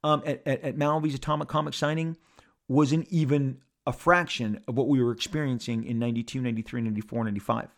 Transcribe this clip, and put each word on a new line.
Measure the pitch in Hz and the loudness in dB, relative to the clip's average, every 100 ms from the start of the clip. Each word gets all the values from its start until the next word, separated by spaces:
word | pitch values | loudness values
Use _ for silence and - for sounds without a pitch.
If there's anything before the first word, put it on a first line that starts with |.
um, | 151 151 | 2 0
at, | - 131 - | 0 -4 -2
at, | 131 | -2
at | 151 139 | -2 0
Malvy's | 147 156 156 | 0 2 0
Atomic | 135 - 151 147 | -4 -2 -2 0
Comic | 156 151 | -2 -2
signing | - 147 156 160 165 _ - _ _ - | -2 -2 0 -4 -6 _ -20 _ _ 2
wasn't | 135 143 160 160 | 4 6 4 2
even | 165 143 143 135 131 _ _ - | 0 2 2 2 -4 _ _ -6
a | |
fraction | 127 - 175 165 - 110 104 - | 0 4 4 4 -4 -2 -4 -2
of | 120 | 0
what | 127 | 2
we | 139 | 4
were | 120 | 4
experiencing | 117 - 151 143 123 - 113 | 0 -4 -2 -2 -2 -2 -4
in | - 117 | -2 -2
ninety-two, | 120 117 117 131 | -2 -2 -4 -4
ninety-three, | 123 113 110 123 | -2 -4 -4 -4
ninety-four, | 113 107 107 117 | -2 -4 -4 -4
ninety-five. | 110 101 - 113 - | -2 -4 -2 -4 -4